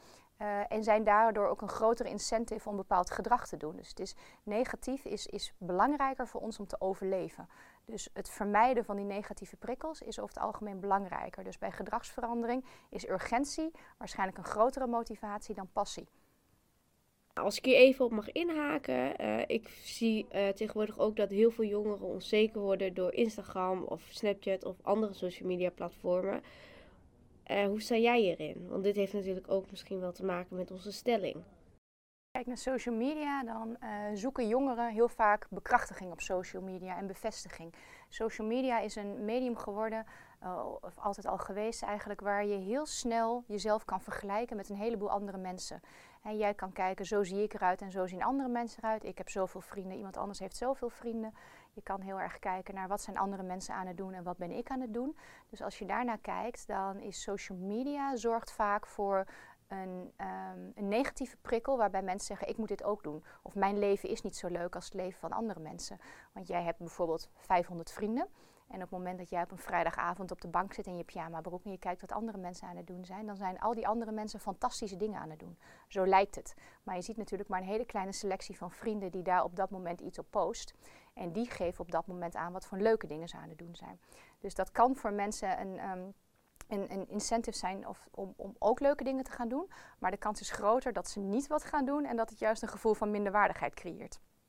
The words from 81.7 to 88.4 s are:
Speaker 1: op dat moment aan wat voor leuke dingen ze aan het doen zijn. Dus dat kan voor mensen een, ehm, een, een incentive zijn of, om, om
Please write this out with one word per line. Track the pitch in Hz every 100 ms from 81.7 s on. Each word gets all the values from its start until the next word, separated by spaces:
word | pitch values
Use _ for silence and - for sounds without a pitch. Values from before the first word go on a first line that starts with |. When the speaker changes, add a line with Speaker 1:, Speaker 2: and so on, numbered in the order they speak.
| -
Speaker 1:
op | 175
dat | 175 185
moment | 180 170
aan | 143 170
wat | 180 -
voor | 190
leuke | 220 220 160
dingen | 151 170
ze | 156
aan | 156
het | 160
doen | 170
zijn. | 170 180 185 _ - - _
Dus | 196
dat | - 190
kan | - 247 262
voor | 220
mensen | 202 202 214 202 -
een, | 196 185
ehm, | 202 185 185 196 _ _ _ - -
een, | 202 196
een | 196 185
incentive | 208 - 233 233 -
zijn | 180 196 -
of, | 196 -
om, | - 196
om | -